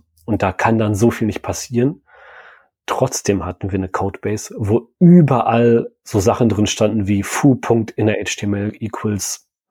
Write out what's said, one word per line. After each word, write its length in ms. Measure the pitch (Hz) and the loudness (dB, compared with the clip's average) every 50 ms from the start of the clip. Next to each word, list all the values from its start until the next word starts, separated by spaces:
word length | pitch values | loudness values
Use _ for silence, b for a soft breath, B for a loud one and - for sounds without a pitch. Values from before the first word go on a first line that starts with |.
| _ _ _ _ _ | _ _ _ _ _
Und 180 | - 104 98 - | -6 -4 -2 -2
da 80 | 95 | -2
kann 260 | 92 - - 117 117 | -2 -2 -2 0 0
dann 160 | 110 110 104 107 | 0 0 -2 0
so 160 | 95 117 120 | 2 2 2
viel 160 | 127 - 120 | 2 0 -4
nicht 160 | 107 98 - | -4 -4 -6
passieren. 640 | - - 90 - - - 120 117 120 139 160 - B B B B B B B B B B B B B B B _ _ | -8 -8 -10 -10 -10 -6 -2 0 0 0 -2 -6 B B B B B B B B B B B B B B B _ _
Trotzdem 600 | - - - 127 123 - - - - 101 92 92 | -8 -4 -2 -2 -2 -4 -4 -2 -2 -2 -2 -4
hatten 260 | 92 90 - - 98 | -8 -10 -8 -8 -6
wir 80 | 95 95 | -4 -4
eine 100 | 92 90 | -6 -6
Codebase, 640 | - - 95 98 - - - 104 104 104 - - - | -6 -6 -6 -6 -8 -6 -8 -6 -6 -6 -8 -2 0
wo 320 | - 113 98 107 - - _ _ _ | 0 2 2 0 0 0 _ _ _
überall 920 | 185 170 180 180 160 131 139 117 - - 117 117 120 117 117 117 - - - _ _ | 6 8 8 8 8 6 2 0 0 2 2 4 4 4 4 2 0 -4 -10 _ _
so 160 | - - 104 | -4 -2 2
Sachen 300 | 95 113 101 - 127 110 | 2 2 2 2 2 0
drin 180 | 101 98 107 | 2 2 0
standen 400 | 101 - - 107 107 107 110 101 | 0 0 0 0 0 0 -2 0
wie 160 | 98 104 101 101 | 0 -2 -2 -2
foo 320 | - - - - 143 127 | -4 -6 2 2 2 2
Punkt 360 | - - - 117 117 110 - | 2 0 0 0 0 0 -4
inner 220 | - - 107 107 104 | -4 -2 -2 0 0
H 220 | 101 104 - - | -2 -4 -8 -8
T 80 | - - | -6 -4
M 80 | 101 101 | -4 -4
L 200 | 101 101 107 - - | -4 -4 -6 -8 -8
equals 680 | 113 104 - - - 110 104 98 - - - - _ _ _ _ _ _ | -10 -10 -10 -6 -4 -4 -4 -4 -6 -8 -10 -12 _ _ _ _ _ _